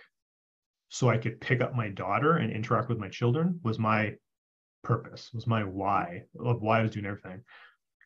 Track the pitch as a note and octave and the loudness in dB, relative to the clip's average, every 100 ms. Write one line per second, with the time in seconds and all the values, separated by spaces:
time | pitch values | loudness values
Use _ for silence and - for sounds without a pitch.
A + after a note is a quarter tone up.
0 | - _ _ _ _ _ _ _ _ - | -20 _ _ _ _ _ _ _ _ 2
1 | B2 A2+ A2+ - - B2+ B2 B2 G#2 G2 | 4 4 0 -6 -2 0 2 -2 -4 -4
2 | F#2 G#2 D3+ E3 A2 G#2+ G#2+ A2 A2 A#2+ | -2 0 2 2 0 -4 0 0 0 -4
3 | F#2+ - A#2+ C#3 F3 F3 - A2 G#2+ G#2+ | -4 0 2 2 2 0 -2 0 2 2
4 | G#2 - _ _ _ _ _ _ - A#2 | 0 -4 _ _ _ _ _ _ -2 0
5 | - - - A#2 A2+ A2+ G2 F#2+ G2 G2 | -2 -14 -12 -6 0 0 0 -2 0 0
6 | F2 F2 - - B2 A#2 G#2+ A2+ A2 G#2+ | 0 -6 -14 -6 0 0 4 4 2 -2
7 | G2+ G2+ F#2+ F#2 - - - _ _ _ | -6 -8 -10 -14 -16 -20 -20 _ _ _